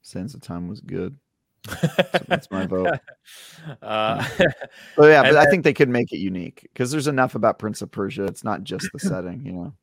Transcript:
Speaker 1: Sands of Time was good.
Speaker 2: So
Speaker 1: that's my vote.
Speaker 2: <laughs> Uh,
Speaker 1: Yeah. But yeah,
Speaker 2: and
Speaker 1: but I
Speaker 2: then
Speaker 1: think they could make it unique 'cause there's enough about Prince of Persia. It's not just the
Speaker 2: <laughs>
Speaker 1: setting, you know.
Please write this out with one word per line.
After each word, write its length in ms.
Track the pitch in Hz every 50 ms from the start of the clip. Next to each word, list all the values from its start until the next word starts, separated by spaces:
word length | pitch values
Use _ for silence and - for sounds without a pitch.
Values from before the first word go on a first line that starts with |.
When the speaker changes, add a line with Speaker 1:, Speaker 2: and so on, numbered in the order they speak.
Speaker 1:
Sands 320 | _ - - 92 92 87 -
of 80 | -
Time 260 | _ - 87 87 87
was 140 | 87 101 -
good. 360 | - - 95 92 90 92 - _ _ _ _ _ _ _ _ _ _
Speaker 2:
So 200 | 107 - - - 156 - - 180 - - 180 -
Speaker 1:
that's 220 | - 185 165 - _
my 140 | - 95 -
vote. 320 | - - - 92 175 156 139 _
Speaker 2:
<laughs> 60 | - - _ _ - - - - - - - 160 160 - _ -
Uh, 420 | 107 107 107 110 110 113 113 123 127 - -
Speaker 1:
Yeah. 60 | 180 156 - - - - _ - - - -
But 100 | - 151
yeah, 140 | 151 156 143
Speaker 2:
and 80 | 131 131
Speaker 1:
but 80 | 147
I 60 | 147 151
Speaker 2:
then 80 | 147
Speaker 1:
think 120 | 170 185 147
they 100 | 156 139
could 160 | - 151 127
make 220 | 123 120 117 - -
it 40 |
unique 500 | 76 92 95 92 92 87 82 - - _ - _
'cause 160 | - 123 123
there's 160 | 143 156 131
enough 280 | 151 143 131 127 123 -
about 240 | 123 107 110 - _
Prince 220 | - 107 101 - -
of 80 | 87
Persia. 320 | - - 101 98 - - 98
It's 200 | 98 - - -
not 200 | 113 104 76 98
just 260 | - 92 95 - -
the 80 | - -
Speaker 2:
<laughs> 0 |
Speaker 1:
setting, 460 | - 190 156 92 90 90 85 113 139
you 60 | -
know. 220 | 92 90 87 - - _